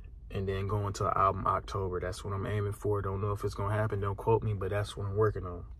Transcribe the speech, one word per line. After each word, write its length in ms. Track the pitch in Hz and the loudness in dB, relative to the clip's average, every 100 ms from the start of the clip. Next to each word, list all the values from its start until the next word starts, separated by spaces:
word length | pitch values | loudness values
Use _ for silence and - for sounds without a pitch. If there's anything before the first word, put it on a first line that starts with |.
| - - - | -16 -14 -8
and 160 | - 95 | -4 -2
then 220 | 95 98 | -2 0
going 240 | 104 101 | 0 0
to 140 | 98 98 | 0 2
an 80 | - | 4
album 300 | 98 95 92 | 4 4 2
October. 520 | 95 - 101 95 90 | 0 0 -2 -2 -2
That's 240 | 87 - | -4 -4
what 100 | 98 | -4
I'm 140 | 98 92 | -4 0
aiming 280 | 104 104 | 0 0
for. 280 | - 107 101 | -2 0 0
Don't 200 | 98 95 | 0 -2
know 100 | 104 | -2
if 120 | 101 | 0
it's 100 | 104 | -2
gonna 200 | - 101 | -2 0
happen. 260 | 107 107 101 | 2 0 0
Don't 140 | 101 | -2
quote 280 | 98 - - | 0 4 4
me, 100 | 113 | 4
but 180 | 101 95 | -2 0
that's 240 | 101 104 | -2 -2
what 120 | - 101 | -4 -2
I'm 100 | 98 | 4
working 300 | 110 98 92 | 4 2 -4
on. 180 | 87 - | -8 -10